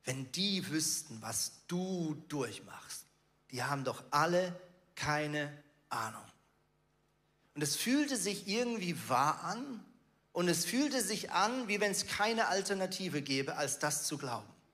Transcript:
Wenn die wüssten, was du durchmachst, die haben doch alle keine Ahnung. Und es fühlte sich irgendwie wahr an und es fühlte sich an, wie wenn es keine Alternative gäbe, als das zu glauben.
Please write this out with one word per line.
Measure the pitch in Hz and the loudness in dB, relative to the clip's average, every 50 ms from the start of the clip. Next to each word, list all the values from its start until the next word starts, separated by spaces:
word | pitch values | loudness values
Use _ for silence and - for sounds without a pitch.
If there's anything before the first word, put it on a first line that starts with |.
| _ | _
Wenn | - 131 135 131 120 | -4 -4 -4 -4 -6
die | - 170 190 202 196 185 156 - | -4 -2 0 2 2 0 -2 0
wüssten, | 147 156 151 - - - - - 117 110 | 0 0 0 0 0 -2 -4 -8 -12 -10
was | 110 113 113 - - - - - _ | -8 -4 -4 -2 -4 -4 -6 -14 _
du | - 170 180 185 185 190 180 170 156 151 139 - - | -4 -2 -2 0 0 0 0 0 -2 -2 -4 -6 -6
durchmachst, | 151 147 127 113 101 - 95 95 - - - - - - - _ _ _ _ _ _ _ _ _ | -2 -2 -2 -2 -4 -10 -14 -14 -16 -16 -12 -12 -12 -12 -12 _ _ _ _ _ _ _ _ _
die | - 123 123 | -4 -4 0
haben | 131 143 139 135 | 0 0 0 0
doch | 127 113 - - - | -2 -2 -4 -6 0
alle | - 147 156 170 175 175 185 180 175 - - - - - _ _ _ | 4 4 4 6 6 4 4 2 -2 -8 -14 -20 -20 -20 _ _ _
keine | - - 147 151 151 151 151 147 151 147 147 147 147 - - _ _ _ _ | -4 0 0 2 2 0 0 -2 -2 -4 -4 -6 -14 -18 -20 _ _ _ _
Ahnung. | - 120 117 110 113 - - - - _ _ _ _ _ _ _ _ _ _ _ _ _ _ _ _ _ _ _ _ _ _ _ _ | -4 -4 -4 -4 -6 -10 -14 -16 -20 _ _ _ _ _ _ _ _ _ _ _ _ _ _ _ _ _ _ _ _ _ _ _ _
Und | 147 | -2
es | 151 143 - | 0 0 0
fühlte | - - 226 254 294 294 277 269 | 0 2 4 4 4 4 4 2
sich | 226 175 202 202 170 - | 0 0 0 -2 -2 -2
irgendwie | 196 196 226 247 240 233 220 180 175 170 - - - | 0 2 2 2 2 0 0 0 -2 -2 -2 0 2
wahr | 135 120 135 151 - - - | 4 4 4 4 2 0 -2
an | 165 196 233 269 285 247 208 - - - - _ _ _ _ _ _ | -4 -4 -4 -6 -8 -10 -12 -12 -16 -20 -20 _ _ _ _ _ _
und | _ 170 175 | _ 2 4
es | 175 165 165 175 | 4 4 2 2
fühlte | - 208 254 294 294 247 262 | 0 2 2 2 4 2 2
sich | 214 190 220 185 190 - | 0 0 -2 -2 -4 0
an, | - 170 190 214 247 262 247 | 2 4 4 4 2 0 -2
wie | 196 208 208 | 0 0 2
wenn | 208 208 | 2 2
es | 190 175 - | 2 0 -2
keine | - - - 202 220 233 220 220 | -2 0 0 2 2 4 2 2
Alternative | - 180 196 190 190 202 196 190 180 185 - 190 175 143 147 | 2 2 2 2 0 0 0 0 -2 -2 -4 -4 -2 -2 -2
gäbe, | 139 139 135 135 135 135 - | 0 0 0 0 0 0 0
als | - 151 139 139 - | 0 0 0 0 0
das | - 147 143 - - | 0 0 0 0 0
zu | - 156 | -2 -2
glauben. | 143 143 131 120 110 104 104 - - _ _ | -2 -4 -4 -4 -6 -6 -10 -20 -20 _ _